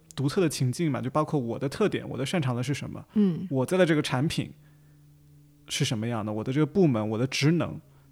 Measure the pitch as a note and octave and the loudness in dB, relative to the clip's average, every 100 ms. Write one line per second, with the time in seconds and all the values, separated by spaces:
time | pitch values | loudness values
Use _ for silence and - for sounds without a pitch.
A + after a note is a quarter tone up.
0 | _ - C3+ G3+ E3 - B2+ B2 E3 A#2 | _ -4 -2 2 0 2 0 0 0 0
1 | A#2+ D3+ D#3 D3+ A#2 A2 F3 - G#3 C#3 | -2 -2 0 -2 -2 -4 -4 0 0 0
2 | C3 A2+ C3+ F#3 B2+ A#2+ B2+ C3+ - - | -6 -6 -2 -2 0 -2 -2 -4 -6 -12
3 | - G#3+ G3+ D#3 F#3+ C3+ B2+ F#3 E3+ D3+ | -4 2 2 2 -2 -2 0 4 4 4
4 | - B2+ D#3+ - - - - - - - | 2 0 0 0 -6 -10 -20 -20 -20 -20
5 | - - - - - _ - - C#3 A2+ | -20 -20 -20 -20 -20 _ -10 -2 -2 -2
6 | A2+ A#2 G#2+ G#2+ C#3 C3+ D3+ G3 E3 A2+ | -2 -4 -4 -4 -2 0 2 4 4 4
7 | G#2+ A2 C3 - D3 E3+ G2+ G2 - - | 0 -2 -2 2 2 2 0 -6 -16 -20
8 | - | -20